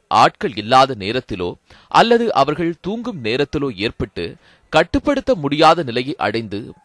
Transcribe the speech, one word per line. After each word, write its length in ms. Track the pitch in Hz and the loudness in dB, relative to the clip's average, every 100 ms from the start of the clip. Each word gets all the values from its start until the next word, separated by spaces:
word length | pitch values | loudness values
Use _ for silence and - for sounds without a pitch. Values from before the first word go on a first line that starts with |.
| - | 0
ஆட்கள் 440 | 107 127 - 190 107 | 4 4 2 -8 -6
இல்லாத 400 | 107 131 135 120 | 2 4 4 0
நேரத்திலோ 540 | 95 123 - 98 90 - _ - - | -4 -4 -6 -6 -6 -8 _ -20 0
அல்லது 460 | 151 220 240 233 | 2 4 2 2
அவர்கள் 420 | - 139 151 170 170 | 2 0 0 -4 -6
தூங்கும் 420 | 185 226 240 185 | -8 -8 -8 -8
நேரத்திலோ 520 | 110 127 143 151 139 92 | -4 -2 -2 -4 -6 -4
ஏற்பட்டு 600 | 110 - 127 - 85 - _ _ - | -6 -6 -8 -8 -10 -12 _ _ -2
கட்டுப்படுத்த 680 | 156 165 277 - 269 - 226 | 0 2 0 0 -2 0 -2
முடியாத 480 | 139 143 156 165 | 0 4 4 4
நிலையை 320 | 135 117 131 - | 0 -4 -4 -4
அடைந்து 580 | 104 113 110 101 127 - | -2 -4 -6 -10 -12 -18